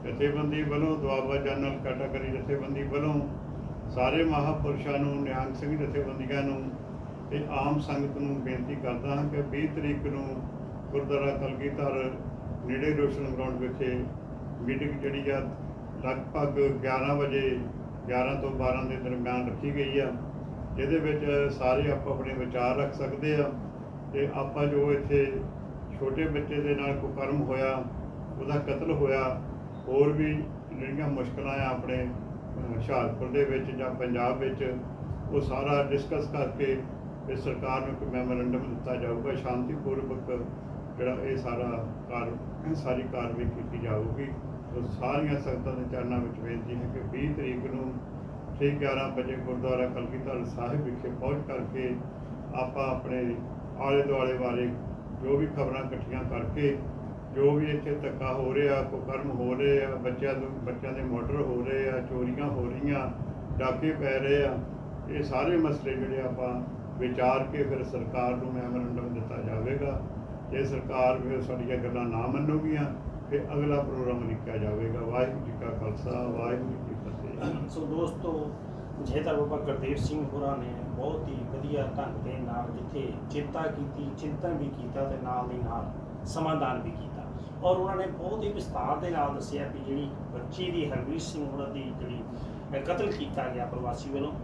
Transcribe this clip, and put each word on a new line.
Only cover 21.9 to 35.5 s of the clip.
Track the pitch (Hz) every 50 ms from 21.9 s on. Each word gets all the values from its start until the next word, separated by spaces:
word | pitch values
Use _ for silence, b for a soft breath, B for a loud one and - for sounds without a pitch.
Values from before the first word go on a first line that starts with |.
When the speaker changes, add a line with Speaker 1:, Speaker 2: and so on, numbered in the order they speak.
Speaker 1:
ਆਪੋ | 143 135 - 143
ਆਪਣੇ | 135 135 131 135 131
ਵਿਚਾਰ | 127 123 120 123 123 123 123 127
ਰੱਖ | 143 139 - -
ਸਕਦੇ | - 139 131 135 - 151 151 151
ਆ। | 147 143 143 - - - - - - - - - - - -
ਤੇ | - 139 139 139 -
ਆਪਾਂ | 143 139 139 147 147 147
ਜੋ | 143 143 143 143 143
ਇੱਥੇ | 143 139 - 143 143 143 139 135 135 - - - - - - - - - - - - -
ਛੋਟੇ | 139 135 131 160 160
ਬੱਚੇ | 147 147 143 147 147 147 143
ਦੇ | 143 147 143
ਨਾਲ | 139 139 139 139
ਕੁਕਰਮ | - - 135 135 139 139 135 147 143
ਹੋਇਆ, | 127 - 131 131 131 135 131 131 127 - - - - - - - - - - -
ਉਹਦਾ | 135 139 147
ਕਤਲ | 143 143 143 139 - 165 165
ਹੋਇਆ, | 160 143 143 135 135 135 131 127 127 127 - - - - - - - - - 131
ਹੋਰ | 131 139 143 147
ਵੀ | 151 151 156 151 151 151 - - - - - -
ਜਿਹੜੀਆਂ | - 131 135 135 139 143 151 147
ਮੁਸ਼ਕਲਾਂ | 139 131 127 120 - 143 135 135 135
ਆ | 139 135 131
ਆਪਣੇ, | 127 120 123 127 127 127
ਅਹ, | 123 123 120 - - - - - - - - - - - 113
ਹੁਸ਼ਿਆਰਪੁਰ | 113 110 - 135 123 117 107 113 - 131 123
ਦੇ | 123 143 139
ਵਿੱਚ | 135 135 131 131 127
ਜਾਂ | 123 127 131 127 123
ਪੰਜਾਬ | 123 127 123 120 120 120 123 127 123
ਵਿੱਚ, | 135 127 - - 135 127 123 123 - - - - - - - - - -
ਉਹ | - 143
ਸਾਰਾ | - -